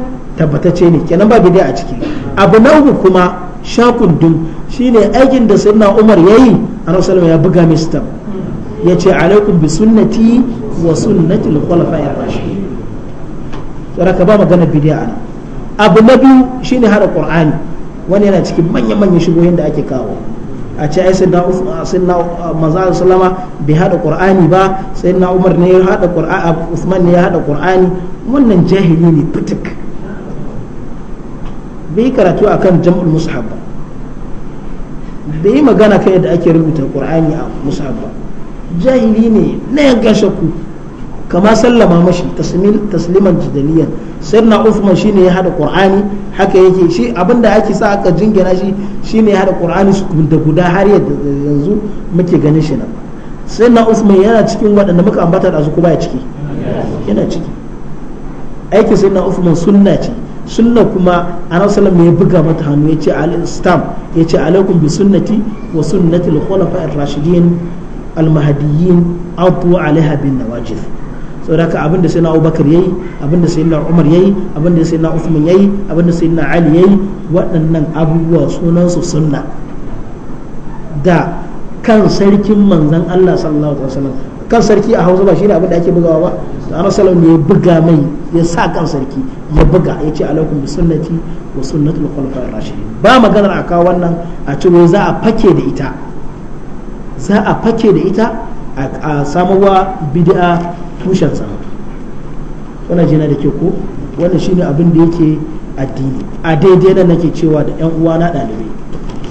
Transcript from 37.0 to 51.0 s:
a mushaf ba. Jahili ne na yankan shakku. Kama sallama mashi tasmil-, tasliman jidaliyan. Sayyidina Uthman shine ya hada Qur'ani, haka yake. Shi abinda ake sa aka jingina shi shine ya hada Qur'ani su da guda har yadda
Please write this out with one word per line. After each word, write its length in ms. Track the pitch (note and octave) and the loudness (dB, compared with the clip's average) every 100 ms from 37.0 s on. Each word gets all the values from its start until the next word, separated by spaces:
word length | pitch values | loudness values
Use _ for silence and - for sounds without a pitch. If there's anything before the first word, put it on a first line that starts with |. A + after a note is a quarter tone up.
| C#3+ E3 D#3 | -2 0 0
a 120 | D#3 - - | -2 -6 -6
mushaf 300 | C#3 C#3+ C3+ | -6 -4 -6
ba. 160 | A2 - - - - - - - E3+ | -6 -8 -10 -8 -8 -8 -10 -8 -2
Jahili 480 | B3+ B3+ A3 G#3+ A3+ | 0 2 2 2 4
ne 280 | G#3 D3 - - | 4 2 0 -4
na 80 | D4 C#4 | 2 2
yankan 180 | A3+ A3+ | 4 2
shakku. 360 | G#3 F#3+ - D#3 - - - - - - - - | 2 0 0 -4 -4 -8 -12 -14 -12 -12 -10 -4
Kama 260 | F3 G#3 G#3+ | 0 2 4
sallama 460 | A#3+ A#3+ F3+ E3+ | 4 4 4 4
mashi 200 | F3+ - C3+ A#2+ | 2 0 -4 -6
tasmil-, 480 | - E3+ G#3 G#3+ - | -4 0 2 0 -2
tasliman 480 | E3+ - F#3+ F#3+ D#3+ | -4 0 2 2 2
jidaliyan. 480 | - C#3 D3 D#3+ C#3+ - - - | -2 -2 0 0 0 -4 -10 -12
Sayyidina 440 | - A3 A3+ G#3 A3 | 0 2 4 4 2
Uthman 300 | G3+ G3 F3 | 2 2 2
shine 280 | G#3+ G3 | 2 4
ya 80 | F3+ | 4
hada 180 | F3+ F3+ | 2 0
Qur'ani, 540 | D#3 D3 E3+ G3 G3 G3+ - - - | -2 0 2 2 2 -2 -6 -6 -2
haka 220 | G3 F#3+ | 2 4
yake. 320 | F#3 F#3 E3+ | 4 4 2
Shi 220 | - - | 0 -2
abinda 380 | F3 F#3 A#3+ G#3+ G#3+ | -2 0 2 2 2
ake 160 | - | 0
sa 180 | F#3+ G#3+ | 0 0
aka 200 | G3+ F3+ | 0 0
jingina 400 | E3+ G#3+ G3 F#3 F#3 | 2 2 2 2 0
shi 180 | G3+ - - - | -2 -4 -6 -6
shine 240 | - A3 G#3 | -2 2 2
ya 80 | F#3+ | 2
hada 120 | F#3 | 0
Qur'ani 400 | F3+ E3+ F3+ G3 | 0 -2 0 2
su 120 | - - D3+ D#3 | 2 0 0 2
da 80 | D#3 | 2
guda 260 | D3+ D#3 | 2 2
har 220 | F3 F#3+ G3 | 2 2 2
yadda 260 | F#3+ | 2